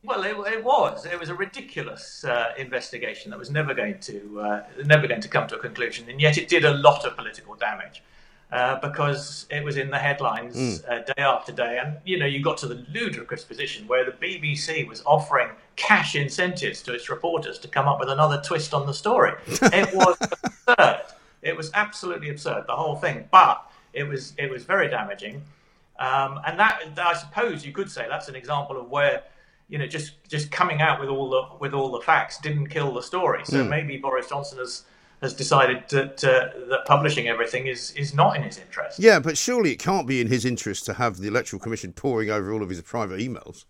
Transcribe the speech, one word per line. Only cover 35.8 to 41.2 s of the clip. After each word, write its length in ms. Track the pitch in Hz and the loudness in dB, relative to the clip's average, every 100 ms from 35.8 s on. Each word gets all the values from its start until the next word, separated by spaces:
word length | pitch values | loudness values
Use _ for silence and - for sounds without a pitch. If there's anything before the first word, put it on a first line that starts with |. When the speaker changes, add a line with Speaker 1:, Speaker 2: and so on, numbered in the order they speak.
| - | -2
Speaker 1:
that, 340 | 139 135 - | -2 -2 0
uh, 280 | 139 127 - - 123 | 4 4 2 -8 -4
that 160 | 131 - | -2 4
publishing 400 | 143 147 123 117 | 6 6 0 -2
everything 400 | 117 117 127 131 | 0 -2 -2 -4
is, 240 | 123 - 147 | -6 -8 -6
is 180 | 143 | -4
not 220 | 143 190 151 | 4 4 2
in 80 | |
his 140 | 104 - | -6 -10
interest. 420 | - - - - | -14 -10 -10 4
Speaker 2:
Yeah, 180 | 214 185 | 6 8
but 180 | 147 160 | 4 -2
surely 360 | - 247 185 | 0 2 2
it 80 | 113 | 0
can't 260 | - 190 127 | 0 0 2
be 140 | 131 | 0
in 80 | 117 | 2
his 160 | 127 | 2
interest 420 | 120 120 - 95 - | 0 -2 -4 -6 -6
to 80 | |
have 240 | 98 120 | -2 -2
the 80 | 90 | -2